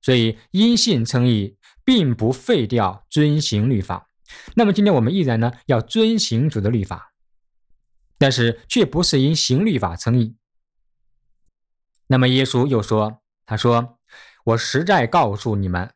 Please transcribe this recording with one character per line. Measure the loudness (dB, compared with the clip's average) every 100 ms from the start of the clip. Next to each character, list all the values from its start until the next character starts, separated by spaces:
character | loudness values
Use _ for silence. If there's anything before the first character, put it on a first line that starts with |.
所 | 2
以 | 2 0 -4 _
因 | 0 2 2
信 | 0 0
称 | -2 0 2
义， | 0 -2 _ _ _
并 | 0 2 2
不 | 0 -2
废 | -2 -2 -2 0
掉 | 0 -2 -4 _
遵 | 0 2 0
行 | -2 -2 0
律 | -2
法。 | -4 -10 _ _ _ -20 -6 0
那 |
么 | 2
今 | 4
天 | 4
我 | 4
们 | 2
依 | 0
然 | 0 0
呢， | -2 -4 -2
要 | -2
遵 | 0 0 0 0
行 | -2 -2 -2
主 | -2
的 | -2
律 | -2
法， | -4 -10 -14 _ _ _ _ _ _ _ _ _ _ _
但 | 0
是 | 2 -2 -2 -4
却 | -2
不 | 0 0
是 | 0 0
因 | 0
行 | 0 0 0
律 | 0 -2
法 | -4
称 | -4 -2 0
义。 | 0 -6 _ _ _ _ _ _ _ _ _ _ _ _ _ _ _ _ _
那 | 0
么 | 2
耶 | 2
稣 | 0 0 0
又 | 0
说， | 0 -2 -2 -6 _ _ _
他 | -2
说 | 0 0 -2 _ _ -20 -20 _
，“我 | -2 -2
实 | -2 -4
在 | 0 0 2
告 | 0 0 -2
诉 | -4
你 | -4 -4
们。” | -4 -8